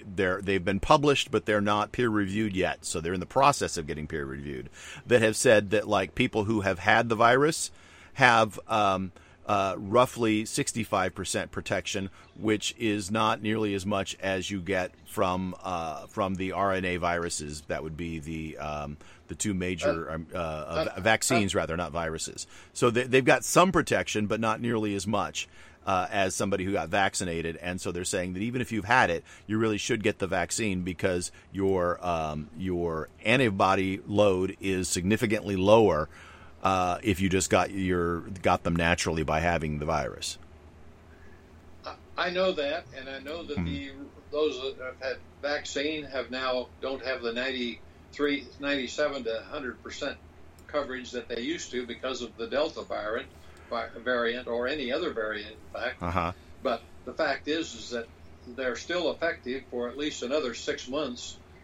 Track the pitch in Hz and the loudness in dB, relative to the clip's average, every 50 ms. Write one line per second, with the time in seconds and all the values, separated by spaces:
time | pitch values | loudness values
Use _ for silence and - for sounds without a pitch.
0 | - 104 92 85 98 90 92 98 95 92 98 95 85 98 98 98 - - 156 151 | -16 -8 -2 0 2 2 2 0 0 2 2 2 2 2 0 2 4 6 6 6
1 | 139 147 139 135 - - - 107 - - 107 104 101 104 104 104 104 107 - - | 6 4 4 2 2 0 0 0 2 2 2 2 4 2 2 2 0 0 0 0
2 | 123 117 107 104 101 95 95 107 110 107 95 92 90 82 71 - - - - 87 | 0 2 2 2 0 0 0 0 0 0 0 0 0 0 0 -4 -6 -6 -6 -4
3 | 80 85 92 92 90 - - 131 139 143 135 - - 85 - 87 78 73 78 76 | -2 -2 -2 -2 -4 0 2 6 6 6 6 4 0 -4 -4 -4 -4 -6 -6 -6
4 | 76 76 82 78 71 67 65 71 71 73 69 64 62 69 - - - - - - | -6 -6 -6 -6 -6 -6 -8 -8 -8 -8 -8 -8 -10 -12 -14 -18 -18 -16 -16 -10
5 | - - 120 120 113 110 110 - - 131 113 104 104 98 101 107 104 104 104 98 | 0 4 4 6 6 6 4 4 6 8 8 8 6 4 2 0 2 2 2 2
6 | 98 90 - - 123 127 - 110 101 101 113 107 95 98 95 87 92 104 107 113 | 2 0 0 0 0 2 2 0 0 2 0 2 2 2 0 2 4 4 6 6
7 | 117 117 117 104 117 117 123 131 143 160 156 - - - - - - - - - | 6 4 4 6 6 6 6 6 4 2 0 -2 -6 -8 -10 -14 -20 -20 -20 -20
8 | - - - - 135 123 117 113 113 107 95 - - - 113 110 104 98 95 95 | -20 -8 2 6 8 8 8 8 6 4 2 -8 -6 -2 0 2 4 4 2 0
9 | 95 92 - - - - - - - - 104 101 98 98 92 - - 95 104 120 | -2 -6 -10 -14 -20 -20 -20 -12 -4 0 0 2 2 0 -2 -4 -4 2 4 4
10 | 127 127 - 120 120 110 110 107 113 - - - 139 - - 123 110 - - 98 | 4 4 2 0 2 2 2 2 0 -2 -2 -4 -2 -2 -2 -4 -4 0 0 0
11 | 92 95 - - 92 - - 107 87 - - 101 90 - 107 95 - - - 101 | 0 0 -2 -4 -6 -2 -2 -2 -2 -4 -6 -8 -4 -2 -2 -2 -2 -4 -4 -4
12 | 95 95 - - - - - - 101 110 107 101 - - - - 120 110 104 104 | -6 -6 -10 -14 -20 -20 -12 -4 0 2 2 2 0 -4 -6 -2 0 0 0 0
13 | 101 87 107 110 110 110 113 110 107 107 110 110 110 104 98 98 87 98 101 98 | -2 -2 0 2 2 2 2 0 0 0 0 0 0 0 0 -2 -2 0 0 0
14 | 98 - - - - 98 95 95 90 - 101 98 87 87 95 92 90 90 - - | -2 -2 -6 -6 -2 -2 -2 -2 -2 -4 -6 -6 -4 -2 0 0 -2 -4 -8 -14
15 | - - - 107 101 92 92 92 95 92 87 - - 95 92 85 82 80 76 67 | -18 -8 -2 0 0 0 0 -2 -2 -6 -8 -8 -8 -6 -4 -4 -4 -6 -8 -10
16 | 67 - - 110 101 92 95 90 95 92 90 87 98 98 95 92 92 90 90 87 | -12 -10 -4 -2 -2 0 0 -2 -4 -4 -2 0 2 2 2 2 0 0 -2 0
17 | 85 85 87 87 85 87 - - 76 73 73 76 76 - 87 73 71 80 78 76 | 0 0 0 0 -2 -2 -4 -6 -6 -8 -10 -10 -8 -6 -6 -4 -6 -6 -8 -8
18 | 87 85 82 80 71 80 82 80 80 78 69 62 73 76 76 73 73 73 73 - | -8 -6 -6 -8 -8 -8 -8 -6 -8 -8 -8 -8 -8 -6 -6 -6 -8 -8 -10 -12
19 | - - - - - - 87 - - 107 98 90 90 92 92 82 87 95 90 82 | -16 -20 -20 -20 -16 -14 -8 -4 -2 -2 0 0 0 -2 -2 -2 0 0 0 -2
20 | 82 67 80 82 82 76 85 92 85 80 78 76 76 69 82 - 160 - - 95 | -4 -6 -6 -8 -8 -8 -6 -6 -4 -4 -4 -6 -6 -6 -4 -2 -4 -4 -4 0
21 | 90 110 110 110 - - 131 117 101 95 95 98 82 76 82 85 87 78 71 85 | 2 4 4 4 4 2 4 4 2 2 2 0 0 0 -2 -4 -4 -4 -2 -4
22 | 82 80 80 80 - - - - - - - - - - - - 127 123 113 117 | -4 -4 -4 -6 -8 -10 -10 -12 -14 -14 -16 -20 -20 -12 -2 2 2 4 4 4
23 | 127 120 117 131 127 135 147 127 - - - 160 175 190 - 175 131 - 120 98 | 0 4 4 4 6 6 4 4 4 2 6 6 6 6 6 2 2 2 2 0
24 | 92 - - 107 107 101 110 110 113 110 110 120 123 117 117 110 107 107 101 98 | 0 0 -2 -2 0 0 0 0 0 0 0 0 0 -2 0 0 0 0 -2 -2
25 | 92 101 110 101 90 78 78 - - - - - - - - - - 98 98 90 | -2 0 0 0 0 -2 -4 -8 -10 -10 -12 -20 -20 -20 -20 -10 -4 0 0 0
26 | 92 95 107 101 98 95 - - 113 98 98 95 92 95 98 95 82 80 92 101 | 0 0 2 2 2 2 2 0 0 0 0 0 0 0 0 -2 -2 0 2 2
27 | 95 98 - - 101 87 85 82 80 82 82 78 85 90 90 92 - 101 85 87 | 2 2 2 -2 -4 -2 -2 -2 -4 -4 -6 -6 -6 -6 -6 -4 -6 -6 -6 -4
28 | 90 - - 95 90 92 90 92 104 120 120 127 120 - 113 107 90 95 120 127 | -4 -4 -2 -2 -2 -4 -4 -4 -4 -4 -4 -4 -4 -4 -4 -2 2 4 6 6
29 | 117 90 85 80 - - - - - - 104 110 117 113 107 101 - - 127 110 | 6 4 2 0 -4 -10 -20 -16 -8 -2 0 2 2 2 2 0 0 0 0 2
30 | 98 107 101 - 98 90 87 92 87 87 - - 117 107 92 92 90 90 90 - | 2 0 0 0 -2 -2 0 0 0 0 -2 -2 0 0 0 -2 -2 -4 -4 -2
31 | - 95 90 90 90 - - - - - - 95 98 95 95 92 87 87 85 - | 0 0 0 0 -2 -6 -10 -14 -20 -10 -4 0 2 2 4 4 2 0 0 -2
32 | - 90 85 82 78 78 76 76 76 76 - 78 92 92 90 87 85 85 80 80 | -2 -2 0 0 0 -2 -4 -6 -8 -10 -10 -6 -4 -2 -2 0 0 -2 -2 -4
33 | 76 - - - - 107 113 135 135 113 95 98 107 95 95 98 95 95 95 - | -6 -8 -10 -6 0 2 4 4 4 4 4 4 4 4 6 4 2 0 -2 -4
34 | - - 104 104 104 104 95 92 92 95 90 - - 95 95 92 92 - - 95 | -4 0 4 6 6 6 6 4 2 0 -2 -2 -2 0 0 0 0 0 -2 0
35 | 87 95 107 107 127 107 107 104 - 95 101 92 92 101 107 117 110 98 85 76 | 2 2 2 2 2 0 0 0 -2 -2 0 2 8 10 10 10 10 8 6 4
36 | 78 - - - - - - - - - - - - 95 95 92 90 90 87 - | 2 -2 -6 -18 -20 -20 -20 -20 -20 -20 -10 -2 0 2 2 4 2 2 0 0
37 | - 107 95 82 98 95 90 95 90 - 107 95 87 - 98 98 95 92 90 87 | 2 0 2 2 2 2 4 2 2 4 4 4 4 2 0 -2 0 2 2 2
38 | 85 85 85 85 82 - 98 92 - 95 90 85 - 90 85 85 85 85 87 - | 2 2 0 -2 -4 -8 -8 -2 2 2 2 2 2 0 2 2 4 4 4 2
39 | - 95 82 82 78 69 76 78 82 87 85 82 78 76 76 73 73 78 80 73 | 2 -2 0 0 0 2 2 2 2 2 2 2 0 -2 -4 -4 -2 -2 0 0
40 | 67 58 50 - - - - - - - - - - - - - - - - - | -2 -4 -6 -8 -8 -8 -8 -10 -14 -20 -20 -20 -20 -20 -20 -20 -20 -20 -20 -20
41 | - - - - - - - - - - - - - - - - - - - - | -20 -20 -20 -20 -20 -20 -20 -20 -20 -20 -20 -20 -20 -20 -20 -16 -16 -16 -16 -16
42 | - - - - 170 180 175 180 190 190 165 151 143 143 151 175 - 123 131 135 | -18 -12 -4 -2 -2 -2 0 2 2 2 2 0 -2 -2 -4 -6 -8 -10 -14 -14
43 | 131 135 135 135 131 139 156 170 160 - 147 - 85 82 85 - 277 139 135 139 | -12 -12 -12 -12 -10 -10 -10 -10 -8 -8 -6 -4 -4 -4 -4 -6 -8 -10 -14 -16
44 | - - - - - - - 147 156 151 131 127 131 135 135 - 127 131 131 - | -16 -18 -18 -20 -14 -6 -2 0 0 0 0 -2 -8 -8 -8 -8 -10 -12 -10 -8
45 | 131 135 123 - - - - - - 143 147 143 - - - 143 139 151 156 156 | -6 -8 -8 -8 -12 -20 -14 -8 -6 -4 -4 -4 -6 -6 -4 -4 -4 -4 -4 -6
46 | 147 139 135 131 120 117 123 131 131 131 127 127 120 - - - - 131 135 135 | -8 -8 -6 -6 -6 -6 -6 -4 -2 -2 -2 -2 -4 -6 -10 -10 -8 -6 -6 -6
47 | 117 131 131 123 117 117 113 123 127 135 127 127 123 117 113 - - - - - | -4 -6 -6 -4 -4 -4 -4 -2 -4 -2 -2 -4 -4 -4 -6 -10 -14 -20 -20 -20
48 | - - - - 147 147 143 139 - - - - 139 143 143 139 123 120 - - | -20 -14 -6 -2 0 0 0 -2 -6 -10 -14 -8 -4 -2 -2 -2 -4 -4 -2 -2
49 | 151 143 139 135 120 113 113 110 101 98 127 151 139 123 113 - - 120 - - | -2 0 -2 -4 -4 -4 -4 -6 -6 -8 -10 -8 -8 -8 -10 -10 -14 -14 -10 -8
50 | 147 139 123 - - - - - - - - - - - - 151 131 123 127 127 | -6 -6 -8 -8 -14 -20 -20 -20 -20 -20 -20 -20 -12 -6 -4 -4 -4 -4 -6 -10
51 | 123 - - 123 117 - 123 113 117 143 170 175 - - - 123 123 117 117 - | -10 -8 -8 -8 -6 -6 -6 -4 -4 -4 -4 -6 -6 -6 -6 -6 -6 -6 -8 -8
52 | - 131 131 123 120 110 - - 117 113 117 135 151 160 - 117 101 - 107 104 | -6 -6 -6 -6 -8 -10 -8 -8 -6 -4 0 0 0 -2 -2 -8 -8 -6 -6 -6
53 | 104 107 110 120 135 - - - - - - - - - 120 117 113 - - 120 | -4 -4 -4 -6 -6 -8 -16 -20 -20 -20 -20 -18 -12 -8 -6 -6 -6 -6 -10 -8
54 | 113 123 127 120 120 117 117 123 123 123 120 117 123 127 147 156 131 117 131 156 | -4 -2 0 0 0 0 -2 -2 -4 -4 -4 -2 -2 -2 -2 -4 -4 -2 -2 -2
55 | 175 151 117 113 107 107 107 104 104 107 110 - - - - 101 110 123 127 - | -2 -2 -4 -4 -4 -4 -4 -6 -8 -10 -14 -16 -18 -14 -10 -6 -6 -6 -6 -4
56 | 87 87 87 92 85 85 92 - - - - - - 131 120 - - - - - | -4 -2 0 0 0 0 -2 -6 -12 -20 -12 -6 -2 -2 -2 -2 -6 -12 -20 -16
57 | - 127 123 - 165 143 135 135 - 143 151 165 151 - - 117 107 - 120 117 | -14 -10 -4 -2 0 0 0 -2 -2 -4 -2 -2 -2 -6 -8 -12 -10 -8 -6 -8
58 | 113 - - - - - - - - 123 120 - 131 127 120 117 - - 170 180 | -8 -8 -14 -20 -20 -20 -20 -20 -18 -14 -8 -6 -4 -4 -4 -4 -4 -4 -2 0
59 | 165 139 123 - 160 170 160 - - 127 127 135 123 - - 120 120 120 117 135 | 0 0 -2 0 -2 -2 -2 -4 -6 -6 -6 -6 -6 -6 -6 -4 -4 -4 -4 -4
60 | 147 151 143 - 131 120 139 156 151 - 117 - - - 143 - - - 131 147 | -6 -6 -4 -4 -4 -2 -2 0 0 -2 -6 -6 -6 -6 -6 -6 -6 -6 -4 -4
61 | 151 127 123 - - - - - - - - - | -4 -4 -6 -8 -12 -14 -14 -16 -20 -20 -20 -20